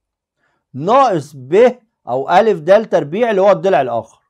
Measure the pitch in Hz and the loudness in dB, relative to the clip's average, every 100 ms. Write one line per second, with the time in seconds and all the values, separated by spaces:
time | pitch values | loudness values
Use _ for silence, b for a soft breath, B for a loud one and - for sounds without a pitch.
0 | _ _ _ _ _ _ _ 131 170 262 | _ _ _ _ _ _ _ -8 0 0
1 | 254 165 131 139 127 190 247 240 _ _ | 2 -2 -6 -16 -2 2 2 0 _ _
2 | - 131 143 180 220 175 151 208 214 180 | -8 -6 0 2 2 0 2 2 2 -4
3 | 143 196 240 190 202 175 190 170 127 117 | -2 -4 -2 0 2 2 0 0 0 -6
4 | - _ | -8 _